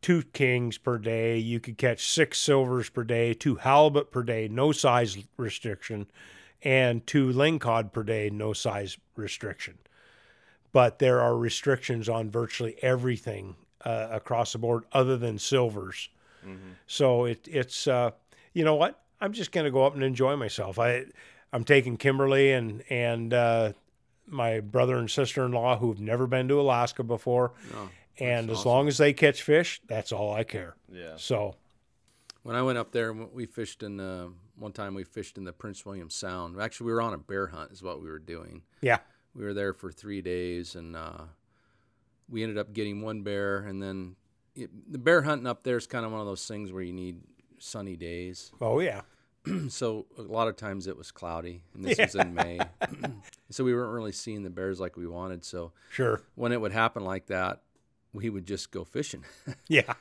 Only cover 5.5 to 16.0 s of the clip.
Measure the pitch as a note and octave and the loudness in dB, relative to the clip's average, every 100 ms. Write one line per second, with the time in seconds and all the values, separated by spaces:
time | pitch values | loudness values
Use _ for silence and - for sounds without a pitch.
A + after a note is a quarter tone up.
5.5 | - A#2 G2 - G#2+ G2+ - - - - | -6 -6 -8 -6 -8 -8 -14 -20 -20 -20
6.5 | _ C#3 C3 B2 A#2 - D3 C3 B2+ D3+ | _ 2 4 4 2 2 4 4 4 4
7.5 | D#3 A#2+ A2+ G#2 - G#2+ A2 G#2 G#2 A2 | 2 2 2 0 -4 -2 -2 -2 -2 -4
8.5 | G#2 A#2 G2+ G2 - _ - G2+ - G#2 | -2 -2 -4 -6 -10 _ -10 -8 -8 -8
9.5 | - - E2 _ _ _ _ _ _ _ | -10 -12 -14 _ _ _ _ _ _ _
10.5 | _ _ C3+ A#2+ - C3 B2 A#2+ A#2+ A#2 | _ _ 6 6 6 4 6 4 2 0
11.5 | - C#3+ C3 - A#2 A2 A2+ A2 A#2 A#2 | 0 0 0 0 -4 -2 -2 -2 -4 -4
12.5 | - A2+ - B2+ B2+ B2+ A#2+ - G2+ F#2+ | -4 -6 -2 0 2 0 -2 -4 -8 -10
13.5 | F2+ _ _ B2 A2+ A2+ A2 - A#2 A#2 | -16 _ _ -6 -4 -4 -6 -2 0 0
14.5 | A2+ A#2 A#2 - C#3 B2+ B2+ A#2 G#2 - | -2 0 0 0 2 4 2 0 -4 0
15.5 | C3+ A#2+ G#2 F#2+ - | 2 2 -2 -8 -10